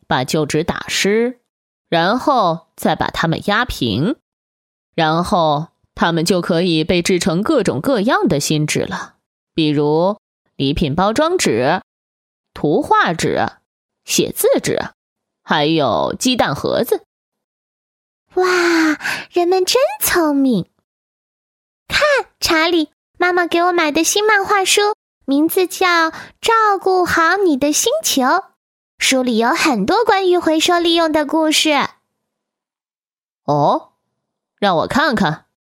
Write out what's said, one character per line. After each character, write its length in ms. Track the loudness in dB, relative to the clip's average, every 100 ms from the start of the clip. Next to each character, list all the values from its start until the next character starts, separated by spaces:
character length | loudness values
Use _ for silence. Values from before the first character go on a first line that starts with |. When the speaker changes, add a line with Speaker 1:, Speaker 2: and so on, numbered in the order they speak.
| -4
Speaker 1:
把 160 | -4
旧 220 | -2 -2 -2
纸 180 | -2
打 220 | -2 -6 -6
湿， 540 | -4 0 0 -2 -4 _ _ _ _ _
然 280 | -2 0 0
后 500 | 0 0 0 -2 -8 -6
再 200 | -2 -2
把 140 | -4
它 180 | -4 -2
们 140 | -2 -2
压 200 | -2 -2
平， 500 | -4 -2 -2 -2 -4 _ _ _ _ _ _ _ -2
然 280 | 0 0
后 440 | 0 0 2 0 -4 _ _ -4
它 160 | -2
们 120 | 0
就 180 | 0 0
可 200 | 0 0
以 220 | 2 0
被 180 | 0 0
制 180 | 0 0
成 240 | 0 -2
各 200 | 0 0
种 180 | 0 -2
各 200 | 0 0
样 260 | 0 0 0
的 120 | 0
新 260 | 0 -2 -2
纸 140 | -2
了， 340 | -6 -8 -12 _ _ _ _
比 160 | -2 0
如 480 | 0 0 0 0 -4 _ _ _ -6
礼 180 | -4
品 220 | -2 -2 0
包 180 | 0
装 240 | 0 0 0
纸、 440 | 0 0 0 -2 -6 _ _ _ _ _ _
图 280 | -6 0 0
画 320 | 2 2 2
纸、 320 | -2 -2 -2 -4 -8 _ _ _ _ -6
写 260 | -2 -2
字 160 | 0 0 0
纸， 180 | 0 -4 -6 -12 _ _ _ _
还 220 | -4 0 0
有 500 | 0 0 0 -2 -2
鸡 180 | -2 0
蛋 200 | -2 -2
盒 280 | -2 -2
子。” 200 | -2 -4 -6 _ _ _ _ _ _ _ _ _ _ _ _ -2
Speaker 2:
“哇， 100 | 0 2 2 2 0 -2 -6 -8 -6
人 160 | -2 0
们 180 | 0 0
真 160 | 0 0 -2
聪 340 | -2 0 0 2
明！ 340 | 0 0 -4 _ _ _ _ _ _ _ _ _ _ _ -8
看， 140 | -2 2 0 -2 _
查 280 | -2 0 2
理， 220 | 0 -2 _ _ -4
妈 160 | 0
妈 140 | 0 0
给 160 | 0
我 80 | 2
买 200 | 2 0
的 120 | 0
新 220 | 0 0 2
漫 200 | 2 2
画 200 | 0 2
书， 300 | 2 0 -2 _ _ -2
名 220 | 0 2
字 180 | 0 -2
叫 460 | 0 0 2 0 -4 -16 _
《照 120 | 0 2 2 2
顾 260 | 0 0 2
好 320 | 0 2 2
你 200 | 2 2
的 160 | 0
星 180 | 0 0 -2
球》， 180 | -2 0 2 0 -2 _ _ _ _ -6
书 240 | -2 0
里 140 | 0 0
有 120 | 0
很 340 | 0 0 0
多 220 | 0 2 2
关 240 | 2 2
于 80 | 2
回 220 | 2 0
收 200 | 2 2
利 140 | 2
用 180 | 2 2
的 140 | 0 0
故 260 | 0 0
事。” 200 | 0 0 0 -2 -8 _ _ _ _ _ _ _ _ _ _ _ _ _ _ -4
Speaker 1:
“哦， 480 | 0 2 0 -4 _ _ _ _ _ _ _
让 180 | 0 0
我 100 | 0
看 280 | 0 0 0
看。 320 | -2 -4 _ _ _